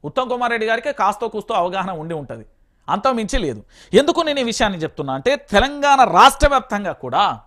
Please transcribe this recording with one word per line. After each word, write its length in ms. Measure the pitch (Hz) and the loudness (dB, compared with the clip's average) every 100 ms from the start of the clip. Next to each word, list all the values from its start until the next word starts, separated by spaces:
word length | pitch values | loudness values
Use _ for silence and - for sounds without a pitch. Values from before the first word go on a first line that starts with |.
ఉత్తమ్ 260 | 147 - 254 | -6 -6 -4
కుమార్ 200 | 247 240 | -4 -2
రెడ్డి 140 | 233 220 | -2 -2
గారికి 220 | 226 285 277 | -2 -4 -2
కాస్తో 280 | 202 202 233 | -2 -2 -6
కూస్తో 200 | 214 - 214 | -8 -4 -2
అవగాహన 300 | 175 190 185 165 | -2 -4 -6 -8
ఉండి 140 | 160 160 | -8 -10
ఉంటది, 260 | 131 113 110 _ _ _ - | -10 -14 -16 _ _ _ -4
అంతకు 280 | 180 262 240 | -2 0 -2
మించి 180 | 214 269 165 | -2 -2 -4
లేదు. 160 | 107 - - - 202 | -6 -14 -20 2 4
ఎందుకు 200 | 294 330 320 | 4 0 -2
నేను 140 | 285 | -2
ఈ 20 | 233 | -4
విషయాన్ని 280 | 214 214 180 156 | -2 -2 -2 -8
చెప్తున్నా 300 | - 139 135 | -6 -6 -2
అంటే 140 | 180 285 - | -2 -2 0
తెలంగాణ 500 | 202 262 285 285 277 226 170 | 0 0 0 2 4 6 8
రాష్ట్ర 300 | 254 - 285 | 6 6 2
వ్యాప్తంగా 400 | 269 254 208 190 147 | 2 -2 -6 -6 -8
కూడా 200 | 127 135 196 113 | -4 0 0 -2